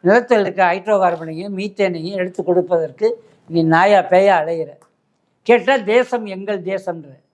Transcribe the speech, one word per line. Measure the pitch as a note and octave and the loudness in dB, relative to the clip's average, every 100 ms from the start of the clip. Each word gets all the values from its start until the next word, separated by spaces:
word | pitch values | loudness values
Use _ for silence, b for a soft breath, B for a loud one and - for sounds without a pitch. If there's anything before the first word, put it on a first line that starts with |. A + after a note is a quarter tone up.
நிலத்தில் | F3 A3+ A#3+ A#3 | 4 2 4 0
இருக்க | F#3+ F#3 F#3 | 0 0 0
ஹைட்ரோ | F#3 F#3+ G#3 | 0 0 0
கார்பனையும் | F#3 E3+ D#3+ D#3+ G3 F#3+ | 2 -2 -8 -10 -10 -8
மீத்தேனையும் | G3+ G3+ G3 E3+ D#3+ G3 | -8 -2 -2 -2 -8 -6
எடுத்து | F#3 F3+ | -6 -6
கொடுப்பதற்கு | F#3 F3+ F3+ E3+ D#3 - G#3+ A#3 b b _ | 0 0 0 -2 -2 -2 -4 -4 b b _
நீ | E3 | -2
நாயா | E3 E3 G3 G3+ | 2 4 4 4
பேயா | - F#3 G3 F3+ | 4 4 4 2
அலையிற. | D#3 E3 D3+ - _ _ _ _ _ _ - | 0 -6 -8 -12 _ _ _ _ _ _ 2
கேட்டா, | A#3+ F#3+ C4+ | 2 4 -2
"தேசம் | G3 A3+ B3 B3 G#3+ | 0 -2 -2 -4 -8
எங்கள் | F#3+ G3 G3+ | -10 -8 -8
தேசம்ன்ற." | F3 F#3+ F#3+ E3 C#3+ C3+ _ | -6 -8 -8 -10 -14 -20 _